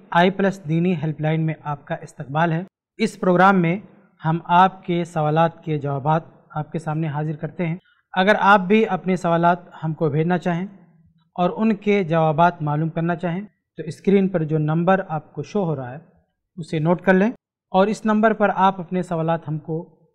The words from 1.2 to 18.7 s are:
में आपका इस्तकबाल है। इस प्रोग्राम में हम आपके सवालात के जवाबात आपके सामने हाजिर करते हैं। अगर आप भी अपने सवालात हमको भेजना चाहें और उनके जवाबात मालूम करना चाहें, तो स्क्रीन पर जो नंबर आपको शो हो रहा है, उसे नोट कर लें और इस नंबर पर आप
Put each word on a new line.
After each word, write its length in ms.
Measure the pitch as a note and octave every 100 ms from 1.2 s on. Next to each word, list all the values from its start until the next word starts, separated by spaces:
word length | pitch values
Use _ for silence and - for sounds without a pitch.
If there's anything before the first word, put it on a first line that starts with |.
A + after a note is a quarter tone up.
| D3+ D#3+
में 140 | D#3+ D3+ D3+
आपका 320 | C#3+ - E3
इस्तकबाल 500 | - - B2+ D3+ E3+
है। 120 | D#3+ F#3+ _ _ -
इस 160 | A3 -
प्रोग्राम 380 | F#3 F3 F#3+ F#3+
में 240 | E3 G3+ - _ _ _
हम 200 | D#3+ E3+ - F3
आपके 480 | F#3+ F#3+ - F3 E3+
सवालात 500 | D#3+ D3+ D#3 E3 - D#3+
के 120 | D3+
जवाबात 500 | C#3+ C#3 C#3+ E3 - _ _ D3+
आपके 240 | D3 E3
सामने 280 | D#3+ D3+ D#3+
हाजिर 260 | C#3+ D#3 D3
करते 260 | D3+ -
हैं। 160 | E3+ F3+ _ _ _
अगर 220 | F#3 F#3+ G#3+ G3
आप 140 | G#3
भी 200 | F3+ G#3+ G#3+ F#3
अपने 200 | F#3 F3+
सवालात 540 | E3+ E3 E3+ F3 - -
हमको 280 | D#3+ D#3 D#3+
भेजना 280 | D3 E3 F3+
चाहें 280 | F3+ E3+ G3 - _ _ _ _ _ -
और 140 | F3+ -
उनके 400 | A3 G#3 G3+ G3+ E3
जवाबात 560 | E3 D#3+ D3+ F3 E3+
मालूम 260 | D3+ D3 E3
करना 240 | E3 E3 E3+
चाहें, 300 | F3+ F3 G#3
तो 440 | _ _ - D#3
स्क्रीन 360 | - G3 G3 F#3+
पर 140 | F3+ D#3
जो 120 | D#3
नंबर 420 | D3+ E3 F3 F#3+ F#3
आपको 320 | D#3 - - -
शो 180 | G#3
हो 100 | E3
रहा 160 | C#3 B2
है, 100 | D3 - _ _ _ _ F#3
उसे 220 | D#3 D#3+
नोट 200 | D#3+ F3
कर 140 | - F#3
लें 160 | G#3+ C4 _ _ _
और 160 | F#3 G#3
इस 160 | G#3+ A3
नंबर 280 | G#3+ A3 G#3+
पर 140 | G3+ F3+
आप 120 | F#3+